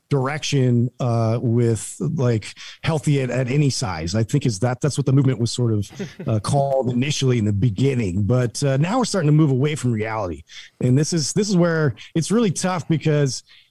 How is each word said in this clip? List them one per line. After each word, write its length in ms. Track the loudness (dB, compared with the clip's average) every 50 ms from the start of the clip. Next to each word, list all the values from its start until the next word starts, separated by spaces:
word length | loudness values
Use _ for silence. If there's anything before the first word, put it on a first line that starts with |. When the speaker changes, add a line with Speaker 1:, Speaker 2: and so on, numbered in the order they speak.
| _ -2
Speaker 1:
direction, 840 | -2 0 0 0 -4 -4 -6 -2 0 2 2 4 4 2 2 0 -2 -4
uh, 400 | -2 0 0 0 2 0 0 0
with, 540 | 0 0 2 2 2 2 0 -2 -4 -10 -10 -6
like, 540 | -4 -4 -2 0 0 0 0 0 -2 -6 -16 -16 -18 -20 -16 -8 -4
healthy 380 | -2 -2 -2 0 0 0 0
at, 80 | 0 0
at 200 | -2 -2 -2 0
any 220 | 2 2 2 2
size, 420 | 0 -2 -4 -6 -6 -4 -6 -2 -2
I 100 | -2 -2
think 220 | 0 0 0 0
is 140 | 0 -2 0
that, 200 | -2 -2 -2 -2
that's 180 | -4 -4 -2 -2
what 80 | 0 2
the 40 |
movement 280 | 4 4 4 2 2 0
was 120 | -2 -4
sort 220 | -2 -2 0 0 0
of, 160 | 0 -2 -4 -8 -10 -10 -10
Speaker 2:
<laughs> 180 | -10 -10 -4 -2
Speaker 1:
uh, 120 | -2 -2
called 500 | -2 0 0 0 0 2 0 0 0 0
initially 500 | 0 0 -2 -2 -2 -2 0 2 2 2
in 60 | 2
the 80 | 0 0
beginning. 720 | 2 0 0 0 2 0 0 2 0 -2 -2 -2 -2 0
But, 400 | 2 2 2 2 0 -2 -2 -2
uh, 140 | 0 2 2
now 220 | 0 0 0 0
we're 60 | 0
starting 220 | 0 0 0 2 4
to 60 | 4
move 180 | 4 4 4
away 240 | 4 2 0 0 -2
from 160 | -2 -2 -2
reality. 520 | 0 0 -2 -4 -4 -4 -4 -4 -6 -8 -12 _ -20 -20 -20 -20 _ -4
And 160 | 0 2 2 2
this 140 | 2 0
is, 220 | -2 -2 -2 -2 -2
this 160 | -2 0 2
is 80 | 2 2
where 380 | 2 2 2 2 0 0 -2 -4 -10 -6 -4
it's 180 | -4 -2 0
really 200 | 0 2 2 2
tough 360 | 0 -2 -2 -2 -2 -4 -2 -2
because 560 | -2 0 2 2 2 2 2 0 -2 -6 -12 _ -20 -20 _ _